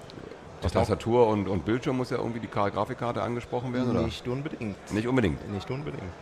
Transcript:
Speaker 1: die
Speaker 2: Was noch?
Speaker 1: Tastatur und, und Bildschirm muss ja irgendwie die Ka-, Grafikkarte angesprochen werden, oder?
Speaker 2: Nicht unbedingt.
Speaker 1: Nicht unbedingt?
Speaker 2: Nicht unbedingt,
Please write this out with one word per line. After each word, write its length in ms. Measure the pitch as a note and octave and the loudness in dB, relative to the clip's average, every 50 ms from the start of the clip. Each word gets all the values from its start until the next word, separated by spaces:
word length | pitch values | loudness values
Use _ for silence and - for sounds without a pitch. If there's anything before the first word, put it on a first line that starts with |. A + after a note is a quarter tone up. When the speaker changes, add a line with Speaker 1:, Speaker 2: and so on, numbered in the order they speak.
| - - - - - - - - - - - - | -16 -16 -14 -14 -14 -14 -14 -16 -16 -16 -14 -4
Speaker 1:
die 40 | - | -2
Speaker 2:
Was 100 | F2+ - | 0 2
noch? 60 | - A#2 | 2 4
Speaker 1:
Tastatur 440 | A2 G#2 E2 - A2+ A2+ B2 A#2+ A2 | 4 2 0 2 2 6 6 8 8
und, 200 | A2 G#2 G2 F#2 | 6 4 2 2
und 160 | G2 F#2 D2 | 0 0 2
Bildschirm 320 | G2+ A2 B2+ B2 D3+ C3 | 2 0 2 2 0 0
muss 140 | B2+ B2 - | 0 0 -2
ja 80 | C3 A2+ | -2 -2
irgendwie 220 | - A2+ A2+ A#2 | -2 -2 -4 -4
die 60 | A2 G#2 | -6 -4
Ka-, 200 | - A2 G2+ G2+ | 0 0 0 2
Grafikkarte 540 | G2 F#2+ G#2 - C3 - C3+ A#2 A#2 A#2 G2 | 2 0 0 0 -2 -2 -2 -2 0 0 0
angesprochen 500 | G#2+ A#2+ A#2+ A#2 - - B2 A#2+ B2+ B2 | 0 -2 -4 -4 -2 -4 -2 -2 -2 0
werden, 200 | B2+ B2+ B2 A#2 | 0 2 2 4
oder? 100 | A#2 A2+ | 2 2
Speaker 2:
Nicht 260 | A2+ - - - B2 | 2 -2 -4 -4 -4
unbedingt. 640 | B2 C3+ C#3+ D#3 - - A#2+ G#2+ F#2+ - - - - | -4 -2 -4 -6 -6 -4 -4 -6 -6 -6 -8 -2 0
Speaker 1:
Nicht 140 | G#2 G#2+ | 0 2
unbedingt? 440 | A#2+ C3 C3 A2+ F2+ C#2+ C2+ - - | 4 4 6 6 4 2 0 -4 -6
Speaker 2:
Nicht 200 | G2+ G2 - - | -6 -6 -4 -4
unbedingt, 420 | B2+ C3+ D3+ D3 C#3+ - G2 F#2 E2+ - | -6 -6 -4 -6 -8 -8 -8 -10 -10 -10